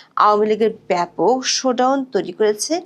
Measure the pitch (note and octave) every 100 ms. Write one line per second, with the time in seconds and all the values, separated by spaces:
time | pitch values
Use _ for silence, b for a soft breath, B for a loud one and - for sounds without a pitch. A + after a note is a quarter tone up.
0 | B - G#3 G#3 G#3+ G#3+ A3 - - F3+
1 | F3 - E3+ B3+ B3+ - C4 B3 B3+ C#4
2 | C4 G3+ E3 - G#3+ G#3+ - E4